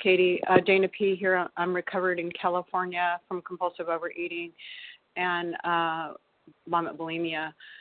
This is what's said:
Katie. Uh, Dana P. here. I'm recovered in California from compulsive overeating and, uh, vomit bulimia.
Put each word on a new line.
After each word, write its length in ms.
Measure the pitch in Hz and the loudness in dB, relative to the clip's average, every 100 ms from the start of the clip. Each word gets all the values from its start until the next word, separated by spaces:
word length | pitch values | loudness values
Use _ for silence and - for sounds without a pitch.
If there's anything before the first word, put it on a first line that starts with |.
Katie. 420 | 196 180 180 175 | 4 6 6 4
Uh, 160 | - 185 | 6 6
Dana 280 | 180 190 185 | 8 4 4
P. 280 | - 196 185 | 2 0 2
here. 320 | 190 185 170 - | 2 2 0 -2
I'm 180 | 180 | -2
recovered 460 | 175 - 190 185 175 | -2 -2 0 0 0
in 100 | 170 | -4
California 880 | - 180 180 175 185 180 175 175 175 - | -2 -2 -2 -2 -4 -2 -2 -2 -2 -6
from 160 | 185 | -8
compulsive 460 | - 175 175 175 170 | -8 -4 -4 -4 -4
overeating 640 | 165 170 - 175 170 170 _ - - - - _ 175 | -4 -4 -6 -8 -6 -10 _ -18 -16 -18 -20 _ -4
and, 400 | 180 175 175 165 | -2 -2 -4 -6
uh, 500 | 175 170 165 160 156 - _ _ - _ 170 | 0 0 0 -2 -6 -12 _ _ -20 _ -2
vomit 280 | 170 165 - | 0 0 -6
bulimia. 560 | 165 165 165 156 160 - - - | -6 -4 -2 -4 -6 -10 -20 -20